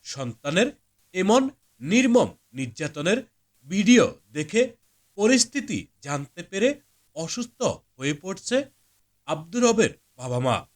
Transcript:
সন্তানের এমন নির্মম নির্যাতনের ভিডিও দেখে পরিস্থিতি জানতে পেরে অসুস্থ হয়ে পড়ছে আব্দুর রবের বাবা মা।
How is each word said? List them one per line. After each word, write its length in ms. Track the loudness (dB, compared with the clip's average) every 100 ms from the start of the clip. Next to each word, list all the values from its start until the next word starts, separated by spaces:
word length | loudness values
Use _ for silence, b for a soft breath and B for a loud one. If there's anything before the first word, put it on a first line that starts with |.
সন্তানের 640 | -16 -12 -10 -10 -4 0 0 -2 _ _ _
এমন 360 | -4 2 2 2 -6 _ _
নির্মম 500 | 0 2 4 4 2 -4 _
নির্যাতনের 640 | -10 -10 -8 -10 -4 -2 -2 -4 _ _ _ -8
ভিডিও 480 | -2 6 6 6 0 _
দেখে 420 | -8 -2 0 0 -2 _ _ _ -2
পরিস্থিতি 720 | 2 4 2 -4 -8 -8 -10 _
জানতে 420 | -8 -8 -8 -16
পেরে 380 | -12 -2 -2 -2 _ _ _ -12
অসুস্থ 480 | -10 -8 -12 _
হয়ে 500 | -4 -4 _ _ -6
পড়ছে 500 | -6 -8 -12 -4 -4 -4 _ _ _ _ _ -8
আব্দুর 380 | -8 -6 0
রবের 260 | 2 2 0 -2 _ _
বাবা 220 | -6 -2
মা। 260 | 0 -2 -4